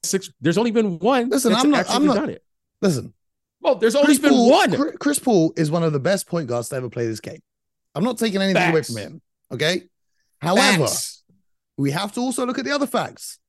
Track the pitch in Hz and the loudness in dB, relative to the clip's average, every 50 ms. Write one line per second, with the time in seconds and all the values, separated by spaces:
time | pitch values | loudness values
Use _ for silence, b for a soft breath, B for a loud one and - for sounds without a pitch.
0 | - - - 190 - - _ _ 135 156 165 190 233 240 208 233 220 208 175 156 | -6 -4 -6 -6 -6 -8 _ _ -2 0 0 2 0 0 0 0 0 0 -2 -2
1 | 170 226 277 254 233 247 - 277 - 233 214 233 254 294 294 254 - - 214 247 | 0 0 2 2 0 0 -2 0 2 2 2 2 2 2 2 2 0 0 0 2
2 | 294 294 247 202 311 - 90 - _ _ _ _ _ _ _ _ - 196 160 123 | 2 2 2 0 -2 -4 -8 -10 _ _ _ _ _ _ _ _ 0 0 0 0
3 | 92 - _ _ _ _ _ _ _ _ _ _ - 330 269 175 214 226 220 277 | -6 -10 _ _ _ _ _ _ _ _ _ _ 0 0 0 4 2 2 4 4
4 | 285 294 294 247 - 285 269 233 233 233 285 359 381 269 165 240 277 - - - | 4 4 4 4 4 4 4 6 6 6 6 6 4 2 2 0 -2 -2 -4 -4
5 | - 285 294 - - 262 226 180 160 160 - - 160 147 156 175 165 160 151 143 | -4 -2 -2 -2 0 2 2 4 2 2 0 -2 -2 0 0 0 0 0 0 0
6 | 127 175 202 190 - _ - 170 156 120 123 120 117 - - 131 127 117 - 127 | 0 0 -2 -2 -4 _ -6 -6 -4 -4 -4 -6 -4 -6 -8 -8 -8 -8 -6 -4
7 | 120 113 110 107 - - - - _ _ _ _ _ _ _ _ _ _ _ 143 | -4 -4 -4 -6 -10 -14 -16 -16 _ _ _ _ _ _ _ _ _ _ _ -4
8 | 185 247 247 - 226 226 185 190 190 196 185 180 180 175 160 160 143 - 117 113 | -4 -4 -2 -2 -4 -2 -2 0 0 2 2 2 2 2 2 0 -2 -2 -8 -10
9 | 98 - - - _ _ _ _ _ _ 135 123 151 156 180 185 - _ _ _ | -10 -12 -16 -20 _ _ _ _ _ _ -8 -4 -2 -2 -2 -4 -8 _ _ _
10 | _ _ _ _ _ _ _ _ 139 165 185 220 269 269 214 170 139 107 - - | _ _ _ _ _ _ _ _ -2 0 2 4 4 4 4 2 0 0 -2 -6
11 | - - - - _ _ _ _ _ _ _ _ _ _ _ - 139 139 143 170 | -8 -10 -14 -18 _ _ _ _ _ _ _ _ _ _ _ -4 -4 -2 -2 -4
12 | 202 208 - 247 247 262 240 - 254 247 247 - 262 262 285 294 277 - - 220 | -6 -6 -6 -4 -4 -4 -4 -4 -4 -4 -4 -6 -6 -4 -2 -2 -4 -2 -2 -4
13 | 156 - - - - - - _ _ | -4 -4 -10 -16 -18 -18 -18 _ _